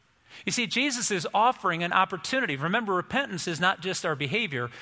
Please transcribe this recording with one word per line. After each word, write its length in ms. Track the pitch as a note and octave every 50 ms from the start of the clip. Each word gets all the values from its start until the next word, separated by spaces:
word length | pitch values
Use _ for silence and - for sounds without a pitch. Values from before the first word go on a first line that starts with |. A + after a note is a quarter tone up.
| _ _ _ _ _ _ - - -
You 60 | G3
see, 160 | - B3 A#3 F3
Jesus 440 | - A#3 C4+ D4 A#3+ B3 A3 -
is 160 | G#3 F3+ D3 - -
offering 500 | G3 A3 B3 B3 - - F#3 E3+ E3 F3
an 80 | F3
opportunity. 640 | - F#3 F#3 - G3 E3+ - - C4 C4 B3+ F#3 C#3+
Remember, 380 | C3+ D3 E3+ G3 A#3+ A3+ G3+ F#3+
repentance 540 | F3+ E3+ - - B3+ C#4+ A3+ G3 D#3+ - F3+
is 120 | E3+ C#3
not 220 | F3 F#3 G3 -
just 240 | D#3+ F#3+ F3 - -
our 100 | F3 D#3
behavior. 540 | C3+ D3 C3 D3+ A3 A#3 F3+ C#3+ B2 B2 A#2 - -